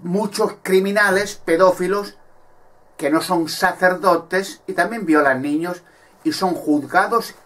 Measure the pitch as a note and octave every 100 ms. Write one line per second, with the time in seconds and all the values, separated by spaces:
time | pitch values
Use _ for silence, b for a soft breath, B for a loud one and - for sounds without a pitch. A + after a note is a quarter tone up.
0 | E3+ F#3+ G3+ - G3 - - F#3+ G3 G#3
1 | G3+ F#3+ G3+ - - E3 F#3 F3+ F3+ G3+
2 | G3 - - - - - - _ _ -
3 | C#3+ D#3 - F3 D#3+ - F#3 F3+ F3+ F3+
4 | F#3+ E3 - F#3 G3 - - F#3+ F#3 A3+
5 | E3+ D3+ C#3+ B2+ C#3+ D3+ E3+ - b b
6 | b b D#3 D3+ F#3 D#3+ D3+ D3 B2+ F3
7 | G3+ A#3 - -